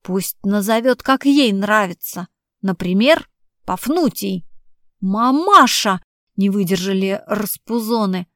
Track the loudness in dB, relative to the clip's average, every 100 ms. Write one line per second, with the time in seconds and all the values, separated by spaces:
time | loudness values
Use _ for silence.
0 | -4 -4 -4 -6 -2 -2 0 0 0 0
1 | 0 2 4 4 4 2 0 0 0 -6
2 | -12 -12 -14 _ _ _ -6 -4 0 2
3 | 4 2 -2 _ _ _ -8 -6 -2 0
4 | 0 -2 -6 -6 -10 -20 _ _ _ _
5 | -4 0 0 2 6 6 6 2 -2 -4
6 | _ _ _ -2 -2 0 -2 -2 -2 -2
7 | -2 -4 -6 -6 -6 -8 -6 -6 -2 -2
8 | -2 -4 -8